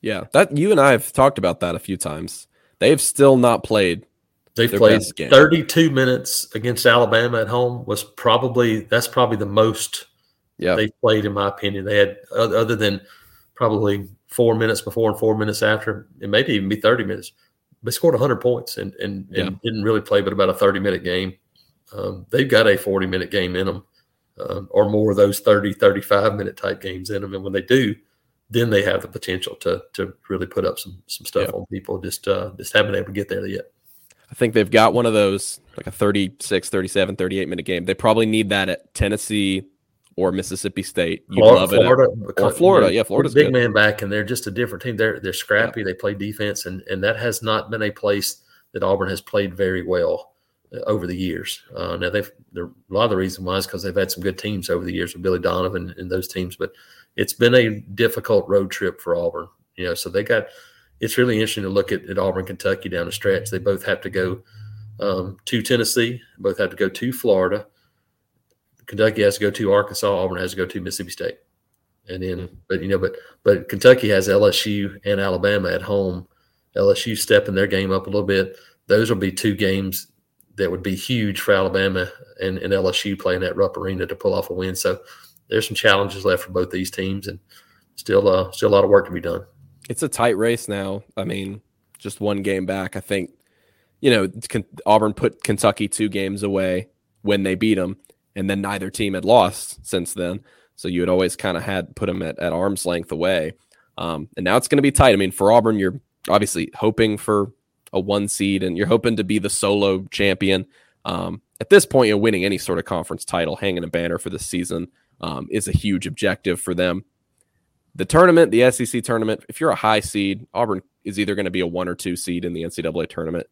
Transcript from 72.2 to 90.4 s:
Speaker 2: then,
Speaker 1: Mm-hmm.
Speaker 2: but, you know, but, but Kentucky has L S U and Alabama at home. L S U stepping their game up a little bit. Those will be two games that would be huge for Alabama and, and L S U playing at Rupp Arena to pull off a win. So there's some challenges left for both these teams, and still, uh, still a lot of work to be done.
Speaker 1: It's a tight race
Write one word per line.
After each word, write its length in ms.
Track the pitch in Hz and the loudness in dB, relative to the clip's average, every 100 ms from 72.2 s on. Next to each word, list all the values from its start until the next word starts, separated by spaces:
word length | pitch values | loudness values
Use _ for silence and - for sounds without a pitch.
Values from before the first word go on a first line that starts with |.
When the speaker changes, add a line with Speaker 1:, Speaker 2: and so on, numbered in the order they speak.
Speaker 2:
then, 140 | 92 90 | -6 -8
Speaker 1:
Mm-hmm. 160 | 90 - _ | -10 -16 _
Speaker 2:
but, 140 | 95 | -6
you 60 | 92 | -2
know, 100 | 95 | -2
but, 180 | 92 - - _ | -2 -6 -20 _
but 260 | - 98 - | 2 2 0
Kentucky 400 | 98 127 127 107 | 6 8 8 6
has 200 | 98 101 | 2 4
L 160 | 98 104 | 4 4
S 200 | 92 110 | 2 -2
U 320 | 101 98 95 | -4 -4 -6
and 160 | 101 98 | -4 -2
Alabama 500 | 98 92 101 101 92 | 0 0 0 0 -2
at 120 | 87 | -4
home. 440 | - 101 95 90 92 _ _ _ _ | -2 -2 -2 -4 -12 _ _ _ _
L 160 | 101 98 | 0 2
S 160 | 101 120 | 2 0
U 80 | |
stepping 400 | 107 - 104 - | -6 2 2 2
their 120 | 95 98 | -2 0
game 260 | 95 98 | 0 -2
up 140 | 95 95 | -2 -2
a 40 | |
little 160 | 101 98 | -4 0
bit. 300 | 95 92 - _ _ - | 0 -2 -8 _ _ 0
Those 220 | 104 113 | 2 2
will 80 | 104 | 0
be 140 | 95 | -2
two 220 | 95 110 | -2 -2
games 540 | 98 101 95 95 92 - _ _ _ _ - | 0 0 0 -4 -8 -12 _ _ _ _ -4
that 140 | 92 | -4
would 120 | 90 | -2
be 120 | 95 | -6
huge 460 | 92 - 123 107 98 | -6 -4 -2 -2 -4
for 140 | - | 2
Alabama 560 | 98 95 95 98 92 90 - - - | 2 2 0 0 0 -4 -8 -20 -8
and, 180 | 95 92 | -6 -6
and 140 | 92 | -2
L 160 | 98 92 | 0 0
S 160 | 92 | -2
U 120 | 104 98 | -4 -4
playing 260 | 92 90 | -2 -2
at 120 | 92 85 | -4 -2
Rupp 200 | 98 92 | -2 -2
Arena 300 | 95 95 92 | -6 -6 -6
to 100 | 95 | -4
pull 180 | 101 | -2
off 160 | 95 - | -2 -4
a 20 | |
win. 220 | 90 92 | -6 -6
So 260 | 92 98 90 - - - _ _ | -2 -4 -4 -10 -20 -20 _ _
there's 180 | 104 - | -2 -2
some 80 | |
challenges 500 | 107 110 98 101 98 | 0 2 4 0 -2
left 180 | 95 90 | 0 0
for 80 | - | -2
both 200 | 92 90 | -4 -4
these 200 | 92 92 | -4 -6
teams, 380 | - 95 98 98 | -6 -4 -4 -8
and 100 | 92 _ _ _ _ _ - | -14 _ _ _ _ _ -16
still, 300 | - 95 101 | 0 2 4
uh, 220 | 92 90 | 2 0
still 180 | - 107 | -2 2
a 40 | |
lot 100 | 98 | 4
of 60 | 95 | 6
work 160 | 101 95 | 4 4
to 60 | |
be 80 | 87 | -8
done. 240 | 85 87 - _ _ _ - | -6 -8 -10 _ _ _ -12
Speaker 1:
It's 140 | 120 | -6
a 60 | 147 | -6
tight 280 | - 117 | 0 0
race 320 | 98 | 2